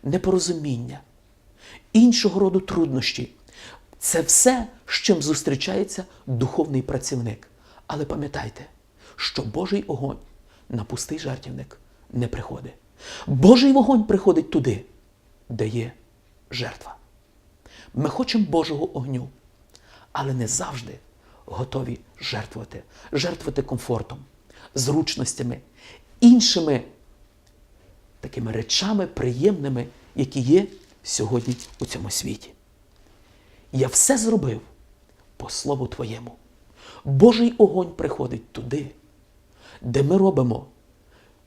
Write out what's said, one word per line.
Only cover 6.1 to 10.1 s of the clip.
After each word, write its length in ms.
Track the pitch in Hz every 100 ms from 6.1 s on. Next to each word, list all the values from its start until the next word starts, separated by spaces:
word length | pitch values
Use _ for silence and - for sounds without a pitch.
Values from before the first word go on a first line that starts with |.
| - -
духовний 540 | 123 127 - 151 135
працівник. 640 | 131 135 - 131 117 104 - _ _ - -
Але 180 | 147 143
пам'ятайте, 600 | 156 143 - 113 - - _ _ _ - -
що 280 | - -
Божий 400 | 110 120 185 202
огонь 340 | 196 131 135